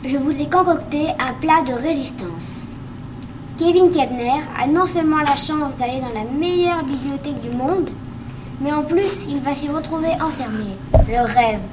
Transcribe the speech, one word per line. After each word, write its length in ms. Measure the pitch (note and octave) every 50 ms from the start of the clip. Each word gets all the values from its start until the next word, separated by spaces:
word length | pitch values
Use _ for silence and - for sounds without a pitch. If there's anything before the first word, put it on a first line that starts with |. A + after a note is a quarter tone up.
| -
Je 120 | C4 C4 C#4+
vous 220 | C4 C#4+ D4+ C4+
ai 80 | D4 -
concocté 600 | - F4+ F#4 F4 E4 D4+ - - - D4 D4+ D#4+ - -
un 140 | B3+ C4 B3 -
plat 220 | - D#4 D#4 E4 D#4+
de 80 | B3+ B3+
résistance. 840 | A#3+ B3+ D#4 E4 C#4+ C4 - - - F#3+ F3 E3 E3+ - - - - - - - - - - - - - - - - - - - - - - - -
Kevin 340 | E4 E4+ E4+ F4+ F#4 F4
Kepner 480 | F4 D#4+ C4 B3+ B3+ B3 A#3+ A#3+ C4 D4 D4+ - - -
a 100 | B3 C4+
non 200 | D4+ E4+ F#4 F4+
seulement 300 | F4+ F4 D#4+ D#4 D#4 D4+
la 180 | D4+ C#4+ C#4
chance 400 | C#4 - - D#4 D4+ D4 C#4 C4+ -
d'aller 220 | B3+ A#3+ B3+ C4
dans 180 | C4 B3 A3+ G#3+
la 60 | G#3+ A#3 B3+ C#4+
meilleure 420 | D#4+ F4 F4+ F4 F4 F4 F4 E4
bibliothèque 600 | D#4+ C4+ C#4 C4 B3 C#4 C#4 C#4 - D4 C#4+ B3
du 80 | A3+ A#3+
monde, 400 | A#3+ B3 B3+ C#4 F4+ G4 D#4 - - - - - - - - - - - - - - -
mais 100 | C4+ C#4+
en 120 | D4 D4+ D4
plus, 440 | D4 D#4 F4 G4+ F#4+ - - - D4+
il 140 | C#4+ C#4+
va 120 | B3+ C4+ C#4+
s'y 140 | C#4 D4+ D4
retrouver 460 | C#4+ D#4+ - - D#4 D#4+ D#4 E4 D#4+
enfermé. 500 | - - D#4+ D4+ - C4 A3+ G#3+ G#3+ G#3+ G3+ F#3+ G3 - - -
Le 320 | - - - A3+ A#3+ A#3+
rêve. 340 | A3+ G#3+ B3 A#3 A3+ G#3+ G#3 F#3+ F#3+